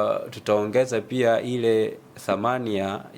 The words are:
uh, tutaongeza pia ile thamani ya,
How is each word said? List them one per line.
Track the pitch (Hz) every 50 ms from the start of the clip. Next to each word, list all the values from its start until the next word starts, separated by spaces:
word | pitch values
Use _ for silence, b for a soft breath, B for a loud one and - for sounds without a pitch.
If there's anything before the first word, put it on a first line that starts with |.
| 107 107 107 - -
uh, | -
tutaongeza | - - - - 107 104 104 107 107 123 131 120 120 113
pia | 104 - 131 127 123 117 113 113
ile | - 123 123 123 117 113 113 110 110 107 - - - - - - -
thamani | - 98 98 104 117 127 127 123 113 104
ya, | 98 95 95 98 110 - - -